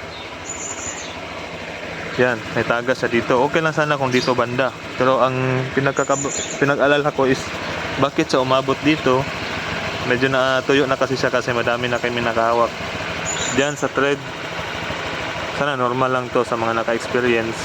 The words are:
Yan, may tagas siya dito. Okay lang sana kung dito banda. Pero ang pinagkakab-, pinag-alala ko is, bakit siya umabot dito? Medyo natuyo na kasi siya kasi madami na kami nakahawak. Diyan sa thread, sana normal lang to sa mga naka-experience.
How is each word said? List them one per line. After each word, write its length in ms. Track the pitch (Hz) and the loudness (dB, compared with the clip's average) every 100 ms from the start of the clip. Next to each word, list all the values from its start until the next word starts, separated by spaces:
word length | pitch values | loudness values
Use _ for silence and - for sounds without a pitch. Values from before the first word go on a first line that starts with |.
| - - - - - - - - - - - - - - - - - - - - - - | -12 -12 -12 -12 -10 -8 -8 -8 -8 -8 -10 -10 -10 -10 -10 -10 -10 -10 -10 -8 -6 0
Yan, 160 | 123 113 - | 2 0 -2
may 120 | 117 113 | -2 0
tagas 320 | 120 120 123 | 0 0 0
siya 80 | 123 | 2
dito. 320 | 117 120 127 143 | 2 2 2 4
Okay 160 | 165 | 2
lang 80 | 160 | 2
sana 240 | 156 151 147 | 2 0 0
kung 160 | 131 | 2
dito 240 | 123 123 123 | 2 2 2
banda. 320 | 120 123 131 - - - | 0 0 -2 -4 -8 0
Pero 240 | 131 131 | 2 4
ang 400 | 127 127 131 127 131 | 2 2 0 0 0
pinagkakab-, 880 | 135 139 135 139 139 139 - - - | 0 0 0 0 0 0 -4 -6 0
pinag-alala 480 | 139 139 135 147 147 139 | 2 4 4 4 2 2
ko 80 | |
is, 160 | 131 131 - - - - - - | 2 2 -2 -6 -6 -6 -4 0
bakit 320 | 139 - 156 | 2 2 2
siya 160 | 143 | 2
umabot 320 | 131 131 135 131 | 4 2 2 0
dito? 400 | 143 156 131 127 143 - - - - - - - | 2 2 4 2 2 -4 -6 -6 -6 -6 -6 -4
Medyo 240 | 127 123 135 | 0 2 4
natuyo 560 | 131 131 131 127 139 | 4 4 2 4 4
na 160 | 131 131 | 4 2
kasi 160 | 131 131 | 2 2
siya 160 | 131 | 2
kasi 240 | 123 123 120 | 2 0 0
madami 320 | 117 120 123 | 0 0 0
na 80 | 120 | 0
kami 240 | 120 120 | 0 0
nakahawak. 480 | 117 113 113 117 113 - - - - - - - - 123 | 0 2 2 4 2 0 -6 -6 -6 -6 -4 -4 -2 0
Diyan 160 | 139 | 0
sa 160 | 143 139 | 0 -2
thread, 320 | - 139 143 131 - - - - - - - - - - - - - | 0 0 0 -4 -10 -8 -8 -6 -6 -6 -6 -6 -6 -6 -6 -6 -2
sana 240 | 139 135 | -2 0
normal 320 | 123 127 131 | 0 2 2
lang 140 | 127 123 | 2 0
to 160 | 131 | 0
sa 160 | 117 117 | 0 0
mga 240 | 113 113 | 0 0
naka-experience. 720 | 113 117 - 123 123 117 113 110 | 0 -2 0 0 2 2 0 -4